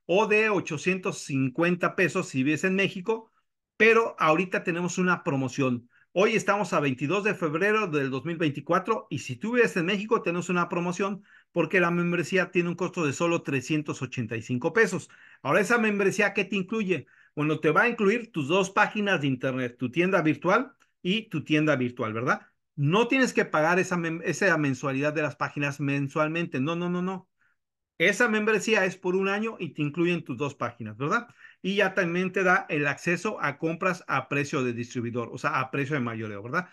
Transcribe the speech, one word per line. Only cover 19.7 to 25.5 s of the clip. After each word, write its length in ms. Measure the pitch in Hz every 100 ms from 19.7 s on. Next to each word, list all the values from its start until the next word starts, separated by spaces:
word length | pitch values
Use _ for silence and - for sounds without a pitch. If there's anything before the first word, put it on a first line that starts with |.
| -
tu 140 | 123
tienda 320 | 156 180 190
virtual 500 | 156 135 170 220 269 _ _ _
y 260 | 175 220 220
tu 140 | 156
tienda 320 | 117 151 156 135
virtual, 360 | 123 120 110
¿verdad? 300 | 110 131 208 - _ _ -
No 320 | 143 196 233
tienes 240 | 262 247
que 140 | - 208
pagar 320 | 156 160 180
esa 180 | 180 175
mem-, 260 | 165 165 -
esa 320 | 151 196 165
mensualidad 560 | 143 131 143 135 147
de 80 | 151
las 140 | 147 -
páginas 440 | 139